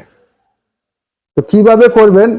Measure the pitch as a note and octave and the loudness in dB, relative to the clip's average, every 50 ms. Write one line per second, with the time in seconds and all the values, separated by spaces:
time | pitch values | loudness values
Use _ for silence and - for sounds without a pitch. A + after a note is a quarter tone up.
0 | - _ _ _ _ _ _ _ _ _ _ _ _ _ _ _ _ _ _ _ | -20 _ _ _ _ _ _ _ _ _ _ _ _ _ _ _ _ _ _ _
1 | _ _ _ _ _ _ - D3+ - - - G#3+ G3+ A3+ A3+ A3 A#3+ A#3 - A3 | _ _ _ _ _ _ -10 -10 -8 -4 -2 0 0 0 2 2 2 2 2 2
2 | A3 G#3 F#3 G3 G#3+ A#3 A3+ | 0 2 2 0 0 -2 -4